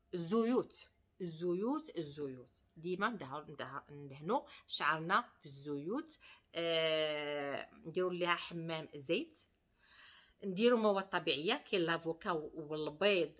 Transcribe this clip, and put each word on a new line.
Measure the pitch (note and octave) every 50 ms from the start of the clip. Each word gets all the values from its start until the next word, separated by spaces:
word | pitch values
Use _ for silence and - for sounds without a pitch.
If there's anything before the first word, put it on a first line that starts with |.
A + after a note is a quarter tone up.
| _ - -
الزيوت، | F3 E3+ E3 G#3+ A#3 A3 A#3 B3+ A3 - - - - - - _ _ _ _ _ -
الزيوت، | F#3 E3+ D#3+ D#3+ F3 F3+ F3 F#3 G#3+ B3 D4 D4+ - - - E3+
الزيوت، | D3+ C#3+ C#3+ D3+ D3 C3+ C3 B2+ B2 - _ _ _ _ _
ديما | E3 D#3 F3+ F#3 F3 G3+ A#3
ندهر-، | A#3 F3 C#3+ B2+ C#3 D3+ D3 D#3
ندهر-، | D3+ - A#2+ B2+ C3+ D3 - -
ندهنو | D3 C#3+ C#3+ C#3 C3+ D3 D#3 F3 B3 C#4+ - - - - _
شعرنا | - - - E3 D3 D#3+ D#3+ E3 E3+ G3 A3+ A#3+ - - _
بالزيوت. | - D3 C3+ C#3 C#3 D3 C#3+ C#3+ C#3+ F3 A3+ D4+ E4 - - - - - - - _ _ -
آه، | E3+ E3+ E3 E3 D#3+ D#3+ D#3+ D#3 D#3 D#3 D3+ D3+ D3 D3 D3 D3 D3 C#3+ C#3 C3+ - - -
نديرو | - - D3+ E3 D3+ F3+ F3+ F3+
ليها | F3+ E3+ F3 F3 E3+
حمام | E3+ - - F3 E3+ E3 E3 D#3+ D#3+ D#3 - -
زيت، | D3 C3 D3 E3+ A#3+ E4 - - - - _ _ _ _ _ _ _ _ _ - - - - - - - _ _ - -
نديرو | G3 F3+ F#3+ A#3 A#3+ B3
مواد | A3+ G#3+ G#3 G3 G3 F#3+ -
طبيعيه، | - F3 D#3 E3 C3 C#3 D#3 G3+ B3
كاين | D4 - - G#3+ F#3
لافوكا | E3 E3 E3 D#3+ D#3+ E3 D#3+ - - G3+ F3 D#3 D3+ - -
والبيض، | D#3+ D3+ D3 D#3 D3+ D3+ D3+ D3+ D3+ F#3+ G#3 G3+ F3 D#3 D3 -